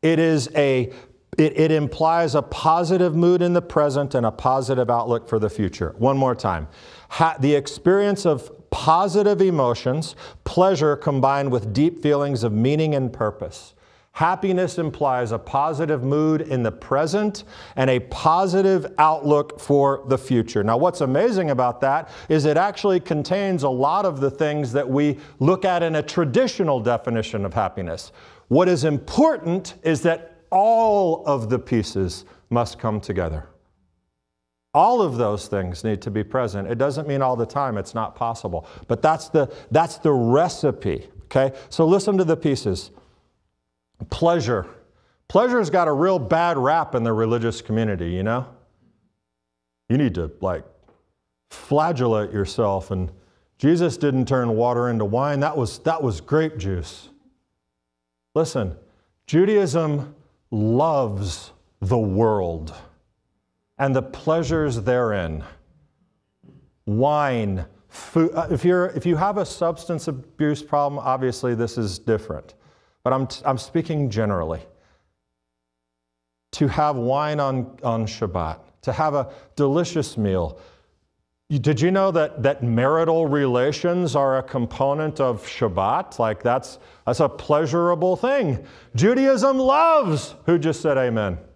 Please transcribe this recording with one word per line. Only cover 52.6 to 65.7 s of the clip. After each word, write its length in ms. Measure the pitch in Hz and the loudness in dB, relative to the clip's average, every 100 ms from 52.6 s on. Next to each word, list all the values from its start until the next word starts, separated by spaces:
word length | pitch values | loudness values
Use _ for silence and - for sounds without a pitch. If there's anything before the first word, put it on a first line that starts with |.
| 107 98 92 | 0 0 -4
and 220 | 95 87 - _ _ _ _ | -6 -6 -8 _ _ _ _
Jesus 360 | 139 170 175 - | 0 2 0 0
didn't 300 | 147 131 120 | 0 0 0
turn 300 | 131 120 110 | 0 0 0
water 340 | 120 120 123 | 0 0 0
into 160 | 117 104 | -2 -2
wine. 340 | 117 143 143 | -2 -2 -2
That 160 | 147 151 | -2 -2
was, 240 | 113 - | -4 -4
that 220 | - 165 | -4 -2
was 180 | 139 85 | -2 -4
grape 380 | - 151 160 147 | -2 0 0 -4
juice. 520 | 95 92 80 - - _ _ _ _ _ _ _ _ _ _ _ _ | -6 -6 -8 -14 -20 _ _ _ _ _ _ _ _ _ _ _ _
Listen, 420 | 151 160 151 95 76 - _ _ _ - | -2 -2 -2 -4 -6 -18 _ _ _ 0
Judaism 880 | 156 196 214 190 151 160 147 127 - _ _ _ | 2 4 4 2 0 -2 -4 -6 -16 _ _ _
loves 1000 | 110 107 117 160 147 120 98 101 80 - _ _ _ | -2 0 2 2 0 -2 -4 -6 -8 -14 _ _ _
the 200 | 98 120 | 0 0
world 720 | 107 95 113 107 90 82 80 - - _ _ _ _ _ _ _ _ _ | 2 2 2 2 -2 -6 -10 -16 -20 _ _ _ _ _ _ _ _ _
and 160 | 139 131 | 0 0
the 60 | |
pleasures 800 | 131 - - 165 147 160 151 117 | -4 -8 -2 -2 0 -2 -2 -2
therein. 640 | 107 123 120 101 85 78 71 - _ | 0 0 0 -2 -4 -6 -12 -20 _